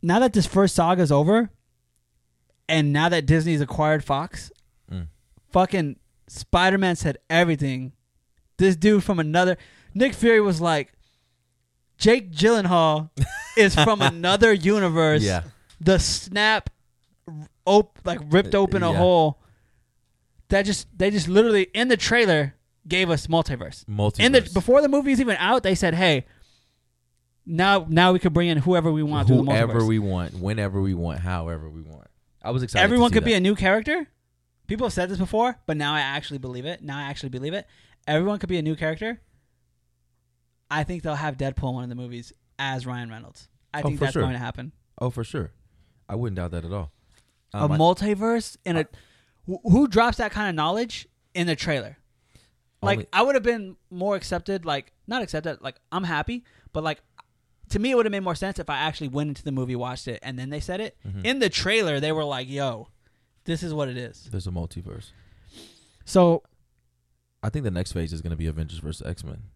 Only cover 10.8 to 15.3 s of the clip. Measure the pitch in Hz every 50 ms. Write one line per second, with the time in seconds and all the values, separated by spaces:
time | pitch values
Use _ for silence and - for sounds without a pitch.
10.8 | 135 _ _ _ _ _ _ _ _ _ _ _ _ _ _ _ _ _ _ _
11.8 | _ _ _ _ - 214 233 262 208 185 165 147 170 220 233 226 196 175 180 170
12.8 | 165 160 151 151 156 156 _ - 135 698 762 831 906 - - - 214 196 - -
13.8 | - 226 220 208 135 135 170 165 170 180 190 208 214 226 214 202 156 185 208 214
14.8 | 196 180 160 165 160 156 151 151 110 101